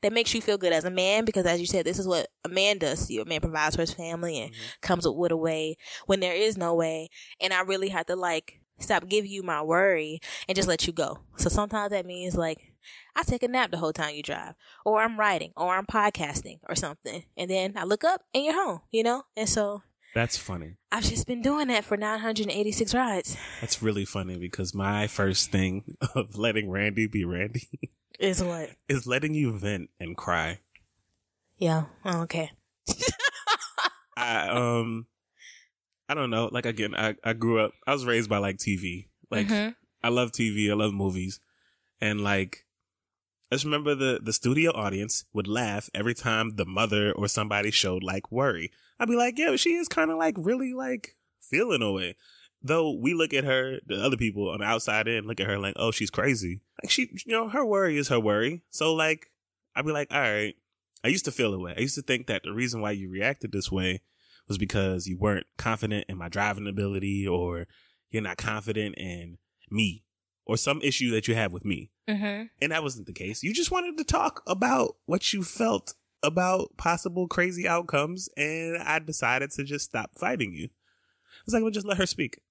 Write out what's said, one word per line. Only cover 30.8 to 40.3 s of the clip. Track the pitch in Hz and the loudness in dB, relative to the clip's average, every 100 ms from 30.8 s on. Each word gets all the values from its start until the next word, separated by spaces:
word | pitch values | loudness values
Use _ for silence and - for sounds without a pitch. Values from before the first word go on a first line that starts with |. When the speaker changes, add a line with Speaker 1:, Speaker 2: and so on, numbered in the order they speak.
| _ _ _ _ _ _ _ _ | _ _ _ _ _ _ _ _
Speaker 1:
Yeah. | 175 160 151 - | 2 2 0 -6
Oh, | - 170 | -4 -2
okay. | 165 - 160 - _ _ - | -2 -4 -6 -8 _ _ -4
<laughs> | - 508 - 523 - - 427 - - - - _ - | 0 0 2 -2 -2 0 0 -2 -2 -2 -2 _ -4
Speaker 2:
I, | 120 113 78 | 0 2 2
um, | 120 120 120 117 113 117 _ _ _ - - _ _ _ _ _ | 2 2 2 0 -4 -8 _ _ _ -20 -20 _ _ _ _ _
I | |
don't | 151 131 | -2 0
know. | 113 117 | 0 0
Like, | 123 123 | -2 -2
again, | 110 104 | -2 -2
I, | - 110 107 | 0 -2 -2
I | 113 | -4
grew | 113 117 113 | 0 2 4
up, | 110 - - | 2 0 -2
I | |
was | 143 123 | 0 2
raised | 117 110 | 2 2
by, | 104 | 0
like, | 101 98 | 0 -2
T | - 95 | -2 -2
V. | 90 87 101 _ _ | -2 -8 -12 _ _
Like, | - 202 | -2 0
Speaker 1:
Mm-hmm. | 214 214 233 _ _ | 0 0 -6 _ _
Speaker 2:
I | 117 | 0
love | 120 123 | 2 0